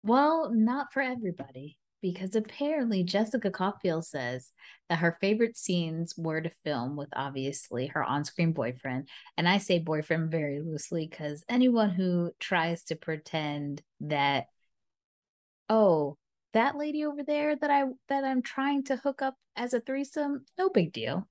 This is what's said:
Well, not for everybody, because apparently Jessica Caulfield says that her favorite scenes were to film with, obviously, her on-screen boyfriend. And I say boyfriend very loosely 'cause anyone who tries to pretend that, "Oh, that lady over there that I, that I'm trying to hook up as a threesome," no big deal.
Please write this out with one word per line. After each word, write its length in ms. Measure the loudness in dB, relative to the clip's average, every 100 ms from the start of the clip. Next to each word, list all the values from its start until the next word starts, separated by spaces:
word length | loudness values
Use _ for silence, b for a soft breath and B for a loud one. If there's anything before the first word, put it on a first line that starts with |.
Well, 480 | 4 4 6 2 2
not 380 | 4 4 2 -2
for 100 | -2
everybody, 720 | -2 -2 -6 -6 -12 -14 -16 -18 _ _
because 340 | -4 -4 -2
apparently 680 | -2 -4 -4 -2 0 0 0
Jessica 460 | 2 2 0 0 -2
Caulfield 560 | -2 -2 0 -2 -2 -4
says 440 | -6 -6 -6 -10 B B B _
that 120 | 2
her 180 | 2 2
favorite 360 | 0 2 2 0
scenes 560 | -2 0 0 -4 -6 -4
were 240 | -2 -2
to 100 | -4 _
film 320 | -4 -2 -4 -6
with, 140 | -6
obviously, 760 | -6 -6 -4 -4 -4 -6 -4 -2
her 140 | -2
on-screen 500 | 0 -2 -2 0 2
boyfriend. 560 | 2 -2 -4 -6 -6 -8 B B 0
And 100 | 2
I 100 | 2
say 200 | 2 0
boyfriend 520 | 2 -4 0 0 0
very 300 | -2 -2 -4
loosely 460 | -6 -6 -4 -4 -6
'cause 360 | -6 -8 -8 -2
anyone 420 | 4 6 6 2
who 420 | 2 2 2 0 -4
tries 460 | 0 2 2 -2
to 120 | -6 -8
pretend 840 | -4 -8 -4 -4 -2 -4 -6 -8 _ _
that, 460 | -4 2 2 2 -2 _ _ _ _ _ _ _ _ _ _ _ 2
"Oh, 480 | 6 6 6 2 -6 _ _ _
that 240 | 2 2 0
lady 280 | -4 -2
over 180 | -2 -4
there 320 | -2 0 0 0
that 140 | 2
I, 140 | 2 2 -4 _
that 160 | -2
I'm 160 | 2 0
trying 420 | -2 -2 0 0
to 120 | 0 -2
hook 240 | -2 -2
up 160 | -4 -4 _
as 200 | -8 -2
a 60 | -2
threesome," 680 | -2 -4 -4 -4 -2 -4 -8 0
no 140 | 2
big 220 | 4 2
deal. 340 | -2 -4 -4 -6